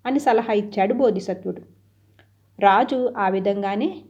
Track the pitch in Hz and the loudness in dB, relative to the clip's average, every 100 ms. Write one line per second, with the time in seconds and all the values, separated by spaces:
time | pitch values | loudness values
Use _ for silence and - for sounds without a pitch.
0 | 247 277 285 233 233 214 208 - 196 247 | -4 0 2 2 2 -2 -2 -2 0 2
1 | 262 185 - 185 185 180 - _ _ _ | 2 0 -4 -8 -8 -10 -14 _ _ _
2 | _ _ _ _ _ - 202 190 262 262 | _ _ _ _ _ 2 4 4 2 0
3 | 247 240 196 196 190 202 196 202 302 - | -4 -2 -2 0 -2 -2 -4 -4 -4 -6
4 | - | -4